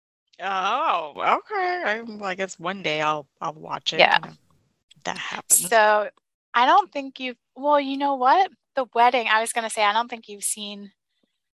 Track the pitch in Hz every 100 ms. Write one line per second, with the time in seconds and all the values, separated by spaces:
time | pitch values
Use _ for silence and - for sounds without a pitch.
0 | _ _ _ - 185 190 190 247 311 190
1 | 156 180 170 269 - 415 359 359 285 220
2 | 233 208 202 185 190 - 170 196 156 151
3 | 151 151 143 - 165 156 165 143 - 160
4 | - - - - _ _ _ _ _ _
5 | - - - - - - 170 226 214 214
6 | 202 _ _ _ _ 233 262 370 370 285
7 | 269 - 254 240 _ 254 285 294 269 277
8 | 277 269 247 339 381 _ _ - 247 233
9 | 247 254 220 214 226 240 226 220 208 220
10 | 240 233 220 202 - 220 202 202 202 _
11 | _ _ _ _ _